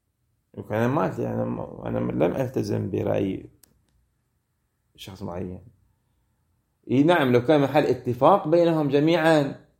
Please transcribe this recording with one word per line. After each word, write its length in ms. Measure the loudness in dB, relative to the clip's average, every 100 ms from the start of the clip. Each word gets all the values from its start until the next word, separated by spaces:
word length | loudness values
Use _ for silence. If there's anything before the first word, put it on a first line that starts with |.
| _ _ _ _ _ -16
يقول: 180 | -6 -2
"أنا 120 | 0
ما 180 | 0 -4
ألت-، 140 | -4
أنا 240 | -6 -4
ما، 440 | -6 -6 -10 -12 -6
أنا 100 | -4
لم 380 | -4 -2 -2 -2
ألتزم 540 | -4 -4 -4 -4 -4
برأي 600 | -4 -2 -2 -2 -6 -12 _ _ _ _ _ _ _ _ _ _ _ _ _ _ -20
شخص 260 | -18 -14
معين". 380 | -12 -10 -10 -12 -18 _ _ _ _ _ _ _ _ _ _ _ -2
إي 120 | 2
نعم، 300 | 4 4 4
لو 120 | 2
كان 160 | 4 2
محل 260 | 4 2 2
اتفاق 640 | 0 -4 2 4 4 4
بينهم 400 | 2 4 2 0
جميعًا، 680 | 2 2 2 4 4 2 -6 _